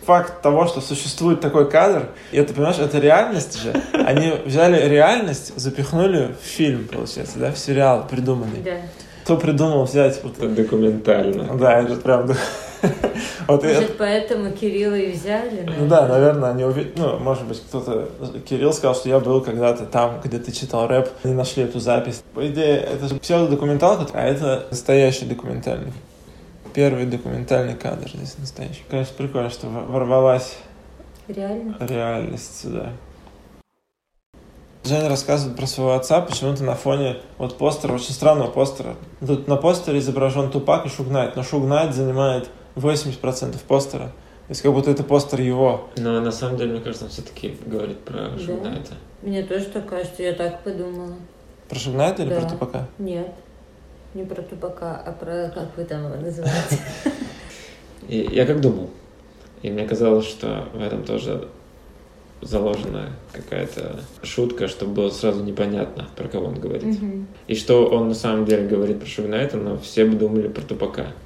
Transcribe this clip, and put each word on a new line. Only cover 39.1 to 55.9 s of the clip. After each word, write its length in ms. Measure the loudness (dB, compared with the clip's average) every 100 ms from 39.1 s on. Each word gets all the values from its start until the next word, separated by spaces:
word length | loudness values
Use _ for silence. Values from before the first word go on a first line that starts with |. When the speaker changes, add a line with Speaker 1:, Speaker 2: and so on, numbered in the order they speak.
| -10 -2
Speaker 1:
Тут 220 | -2 2
на 80 | 2
постере 420 | 4 2 0 0
изображён 520 | 0 0 0 2 0
Тупак 360 | -2 2 2 0
и 20 |
Шуг 200 | -6 -2
Найт, 260 | 0 0 -4
но 60 |
Шуг 240 | -2 0 2
Найт 280 | 2 2
занимает 540 | 0 0 2 2 0 -4 -16 -16
восемьдесят 460 | -2 0 0 -2 -4
процентов 420 | -4 -4 -6 -8
постера. 420 | 0 2 2 -8 -10 -14 -20 -20 -12
То 40 |
есть 120 | 0
как 100 | 2
будто 180 | 2 2
это 120 | 0
постер 380 | 4 2 2 -2
его. 460 | 0 2 2 2 -6 -6
Speaker 3:
Но 240 | -2 0
на 100 | -2
самом 240 | -4 -6 -4
деле, 160 | -4
мне 80 | -4
кажется, 240 | -8 -10
он 60 | -12
всё-таки 460 | -12 -16 -12 -12 -10 -8
говорит 320 | -6 -6 -10
про 280 | -12 -10 -8
Speaker 2:
Да? 80 | -8
Speaker 3:
Шуг 240 | -8 -8
Найта. 320 | -8 -10 -12 -18 -20 -14
Speaker 2:
Мне 200 | -6 -6
тоже 220 | -4 -6 -6
так 200 | -8 -8
кажется, 360 | -8 -8 -6
я 100 | -6
так 300 | -4 -4 -6
подумала. 520 | -10 -8 -8 -10 -12 -14 -18 -20 -20 -20 -12
Speaker 1:
Про 100 | -8
Шуг 160 | -6
Найта 280 | 0 0 0
или 80 | -2
Speaker 2:
Да. 100 | -2
Speaker 1:
про 80 | -4
Тупака? 360 | -6 -6 -6 -10 -10
Speaker 2:
Нет. 300 | -8 -6 -8 -12 -20 -20 -20 -20 -20 -20 -18
Не 100 | -14
про 160 | -10 -10
Тупака, 600 | -12 -10 -10 -10 -10 -10
а 80 | -12
про, 380 | -12 -8 -6 -6
как 220 | -8 -12 -10
вы 80 |
там 220 | -8